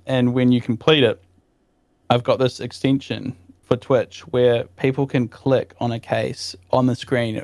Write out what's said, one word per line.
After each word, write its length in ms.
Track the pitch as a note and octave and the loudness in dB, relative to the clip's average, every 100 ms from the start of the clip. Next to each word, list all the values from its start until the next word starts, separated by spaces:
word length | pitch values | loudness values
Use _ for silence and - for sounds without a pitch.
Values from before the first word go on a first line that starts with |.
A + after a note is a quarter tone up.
| - | -4
and 280 | C3 B2 | 0 0
when 180 | B2+ B2 | 2 4
you 80 | B2 | 2
complete 440 | A#2 A2 - D#3 | 0 0 2 4
it, 180 | A#2 - _ _ _ _ _ _ _ _ - | 4 0 _ _ _ _ _ _ _ _ -2
I've 140 | A#2+ | 0
got 140 | A#2+ A#2 | 2 0
this 220 | B2+ - | 0 -2
extension 760 | A#2+ - C3+ C3+ - A2 - - - _ | -10 -2 0 0 -2 -10 -10 -12 -18 _
for 140 | - A#2+ | -4 -4
Twitch 440 | - G2+ F2+ - - | 0 0 -2 -10 -6
where 360 | B2 B2 A#2 - - | 2 2 2 -2 -4
people 280 | C3+ C3+ C#3 | -4 -2 -2
can 220 | C3+ A#2 | -2 -4
click 460 | - C3+ B2+ - - | -4 0 0 0 -6
on 140 | A#2 | -6
a 80 | A#2 | -6
case 560 | - A2+ B2+ - - - _ | -4 -4 -4 -8 -12 -14 _
on 160 | B2+ B2+ | 2 2
the 100 | A#2+ | 0
screen 460 | - B2+ A#2 A2 | -2 -2 -2 -6